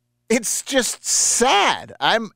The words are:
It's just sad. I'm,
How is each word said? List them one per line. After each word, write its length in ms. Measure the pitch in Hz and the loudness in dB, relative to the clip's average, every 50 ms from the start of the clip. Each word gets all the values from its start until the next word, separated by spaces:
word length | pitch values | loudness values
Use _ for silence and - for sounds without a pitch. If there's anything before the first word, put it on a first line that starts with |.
| _ _ _ _ _ - | _ _ _ _ _ -2
It's 320 | 226 254 214 - - - | -2 -2 0 -4 -6 -6
just 440 | - - 277 262 - - - - - | -6 -2 0 0 0 0 -6 -8 -4
sad. 880 | - - - - - - - 233 269 359 403 381 254 143 90 - 107 92 - | -2 0 0 0 0 2 2 2 4 4 4 4 2 0 -2 -4 -14 -10 -4
I'm, 320 | 131 156 196 226 226 190 _ | -2 0 0 0 -2 -6 _